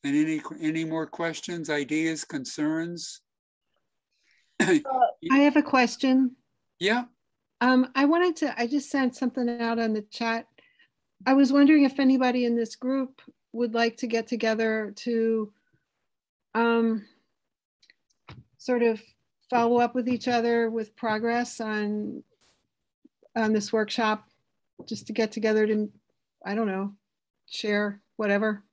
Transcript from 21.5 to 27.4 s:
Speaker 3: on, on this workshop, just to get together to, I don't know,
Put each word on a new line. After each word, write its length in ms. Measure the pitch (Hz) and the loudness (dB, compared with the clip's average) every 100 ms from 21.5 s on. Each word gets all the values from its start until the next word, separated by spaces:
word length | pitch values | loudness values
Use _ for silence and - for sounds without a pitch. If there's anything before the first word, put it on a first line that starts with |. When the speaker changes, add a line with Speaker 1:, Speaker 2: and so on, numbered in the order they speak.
| - | -6
Speaker 3:
on, 640 | 220 214 208 208 208 - - _ _ _ _ _ _ _ _ _ _ 233 | -6 -4 -2 -4 -6 -10 -16 _ _ _ _ _ _ _ _ _ _ -2
on 180 | 220 | 0
this 180 | 214 208 | 0 0
workshop, 520 | 220 214 - 214 214 _ _ _ _ _ - - | -2 -2 -2 -2 -2 _ _ _ _ _ -20 -12
just 220 | 214 - | -12 -8
to 60 | |
get 180 | 220 220 | -4 -4
together 340 | 220 214 214 214 | -2 0 0 2
to, 220 | 214 208 _ _ _ _ _ 190 | 0 -4 _ _ _ _ _ -10
I 80 | 208 | -6
don't 120 | 220 | -4
know, 260 | 190 196 202 _ _ _ _ | -4 -8 -12 _ _ _ _